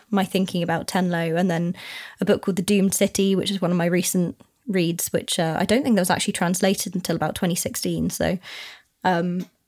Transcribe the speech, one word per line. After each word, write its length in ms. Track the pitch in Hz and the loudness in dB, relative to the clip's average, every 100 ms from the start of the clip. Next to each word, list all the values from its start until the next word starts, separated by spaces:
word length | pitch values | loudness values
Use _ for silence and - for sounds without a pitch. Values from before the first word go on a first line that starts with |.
| - | -2
my 140 | 202 | 0
thinking 400 | 190 185 185 180 | 0 0 0 -2
about 240 | 170 165 - | 0 -2 0
Tenlo, 500 | 185 180 170 165 165 | 0 0 0 0 2
and 120 | 185 | 2
then 260 | 165 170 185 - - - - | 2 -2 -4 -10 -16 -14 -6
a 40 | 180 | 0
book 160 | 208 | 0
called 140 | - 185 | 0 -2
The 60 | |
Doomed 320 | 180 208 190 | 2 4 4
City, 420 | - 196 - 196 190 | 2 0 2 2 2
which 160 | - | 0
is 100 | 196 | 0
one 100 | 175 | 0
of 60 | 180 | 2
my 80 | 170 | 2
recent 540 | 175 175 185 170 - - _ - | 2 0 0 0 -4 -18 _ -4
reads, 440 | 190 170 170 - | 0 0 0 -2
which, 260 | - - - | -2 -2 -2
uh, 200 | 160 156 | 0 0
I 60 | 185 | 2
don't 180 | 220 | 2
think 120 | 294 214 | 4 2
that 60 | |
was 80 | 185 | 2
actually 240 | 180 - | 0 0
translated 640 | - 175 185 190 202 - 180 | 0 0 2 2 0 -2 -6
until 200 | - 165 | -2 -2
about 200 | 160 - | -2 -2
twenty 200 | 180 170 | -2 0
sixteen. 540 | - - 180 165 165 | -4 -4 -4 -2 -2
So, 300 | - 165 180 - - - - _ _ | 0 -2 -2 -6 -16 -16 -18 _ _
um, 420 | 185 175 175 180 180 _ | 0 0 0 -4 -6 _